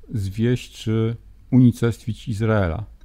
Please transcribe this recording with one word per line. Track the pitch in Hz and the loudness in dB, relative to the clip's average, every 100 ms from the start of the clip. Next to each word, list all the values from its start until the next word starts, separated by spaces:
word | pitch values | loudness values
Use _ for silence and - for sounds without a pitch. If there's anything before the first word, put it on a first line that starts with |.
| - | -10
zwieść | 117 98 98 117 123 - | -8 -6 -2 0 -2 -4
czy | - - 110 113 117 - - - | -10 -4 -2 -2 -6 -14 -20 2
unicestwić | 127 123 113 117 110 - 107 - | 6 6 4 -2 -2 -8 -10 -10
Izraela. | 104 113 110 92 80 104 - | -4 0 2 0 -4 -10 -16